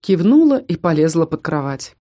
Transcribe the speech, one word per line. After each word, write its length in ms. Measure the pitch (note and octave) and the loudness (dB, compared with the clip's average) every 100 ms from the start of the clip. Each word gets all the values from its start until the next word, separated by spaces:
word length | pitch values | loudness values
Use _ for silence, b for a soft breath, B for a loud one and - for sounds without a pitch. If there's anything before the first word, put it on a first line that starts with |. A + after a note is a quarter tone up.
Кивнула 560 | - F#3 F#3 D4 D#4 C4+ | -2 0 4 4 4 0
и 180 | - E3+ | -2 -4
полезла 500 | F3 D#3 D#3+ E3 D#3+ | 0 2 2 0 -2
под 160 | D#3 | -4
кровать. 540 | - D#3 C#3 C3+ - _ | -6 -6 -6 -10 -14 _